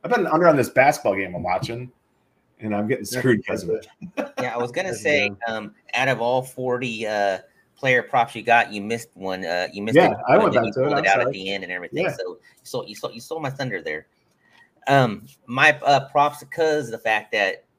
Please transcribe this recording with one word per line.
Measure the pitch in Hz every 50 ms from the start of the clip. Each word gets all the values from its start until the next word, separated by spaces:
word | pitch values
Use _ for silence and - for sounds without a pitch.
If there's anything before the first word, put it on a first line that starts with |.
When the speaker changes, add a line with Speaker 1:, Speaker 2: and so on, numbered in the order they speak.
| _
Speaker 1:
I | -
bet | 240 226
an | 190 139
under | 151 156 180 170
on | 156
this | 139 123 -
basketball | - 135 131 143 147 - - 110 98
game | 95 98 92 90
I'm | 87 85
watching, | 90 90 95 - - 117 120 123 123 _ _ _ _ _ _ _ _ _ _ _ _ _ _
and | 110 107 104
I'm | 104 107 107
getting | 135 - 104
screwed | 101 120 127 123 131 117 104 -
'cause | - 92 - -
of | 85
it. | - - - - _ _ - 175 _ -
<laughs> | 294 - - -
Speaker 2:
Yeah, | 254 127 113
I | 120
was | 120 120
gonna | 123 170 190 190
Speaker 3:
That's | - 107 -
Speaker 2:
say, | 156 147 143 131 127
Speaker 3:
dumb. | 98 - 117 117
Speaker 2:
um, | 110 110 107 104 - _ _ _ -
out | 117 131 135
of | 131 113
all | 117 120 127 131
forty, | 131 135 - - 127 127 123 123 131 123 113 107 113
uh, | 107 107 104 101 101 95 90 - _ _ _ _ _ _
player | _ - 135 127 123
props | 113 - - 127 117 - -
you | 113
got, | 104 113 117 120 117 - 104
you | 104
missed | 101 107 113 117 117 - _
one. | - 95 95 92 92 95
Uh, | 82 87 90 92 -
you | - 98 101
missed | 110 113 156
Speaker 1:
Yeah, | - -
Speaker 2:
it, | - - - 120
Speaker 1:
I | 135
Speaker 2:
and | 196 220
Speaker 1:
went | 185 -
Speaker 2:
then | - 113
Speaker 1:
back | 107
Speaker 2:
you | -
Speaker 1:
to | 131
it. | 131
Speaker 2:
pulled | 151 147 139
Speaker 1:
I'm | 104
Speaker 2:
it | 95
out | 98 95
at | 98
Speaker 1:
sorry. | - -
Speaker 2:
the | 98 95 95 98
end | 98 95
and | 87
everything. | 90 90 87 80 - - 180
Speaker 1:
Yeah. | 180 139
Speaker 2:
So, | - 92 90 87 - _ _ _ _ _
so | - - 127 - -
you | 107
stole, | - - -
you | - 117
stole | 123 - 160 160
my | 156 135
thunder | 135 139 139 127 104 90 76
there. | 78 76 78 - _ _ _ _ _ _ _ _ _ _ _ _ _ _ _ _ -
Um, | 139 139 131 117 104 104 - - - _ _
my, | - 120 131 143 156 147 135 -
uh, | 135 143 135 139 -
props, | - 147 143 147 143 - -
'cause | - - - 165 156 151 151 139 113
the | 110 110
fact | _ 110 110 107 104 - -
that | 107 101 95 90 - _ _ _